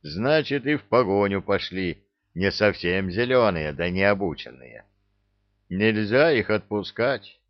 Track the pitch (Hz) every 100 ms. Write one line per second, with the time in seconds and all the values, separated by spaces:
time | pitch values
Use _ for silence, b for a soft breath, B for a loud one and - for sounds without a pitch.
0 | 76 80 123 156 147 139 127 147 - 120
1 | 110 98 101 98 92 98 - 92 92 78
2 | _ _ _ 82 98 - 107 95 87 92
3 | 95 90 123 127 110 87 78 76 87 90
4 | 98 101 98 73 58 64 64 55 - _
5 | _ _ _ _ _ _ _ 92 110 107
6 | 104 123 165 131 104 107 - 104 92 -
7 | 120 127 - _ _